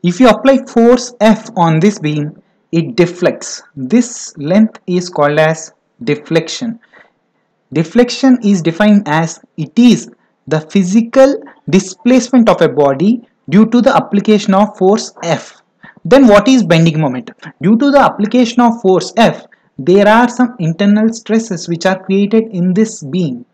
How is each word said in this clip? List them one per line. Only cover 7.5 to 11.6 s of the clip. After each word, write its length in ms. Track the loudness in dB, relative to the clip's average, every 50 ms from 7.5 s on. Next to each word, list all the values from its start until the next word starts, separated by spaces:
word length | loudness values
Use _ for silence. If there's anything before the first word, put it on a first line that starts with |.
| _ _ _ _
Deflection 680 | -4 -4 -4 -2 0 0 0 0 -2 -2 2 2 2 2 2
is 180 | 0 0 0
defined 420 | 0 -4 -2 0 2 2 2 2 2
as 340 | 0 -2 -2 -2 -4 -8 -14 _ _ _
it 160 | -12 -12 -6 _ 2
is 320 | 4 4 4 2 -2 -12 -20 _ _ _ _ _ _
the 140 | -6 -6 -6
physical 840 | -6 -4 -2 -2 -2 2 0 0 0 0 2 4 4 4 2 -2 -8 -16 -20 _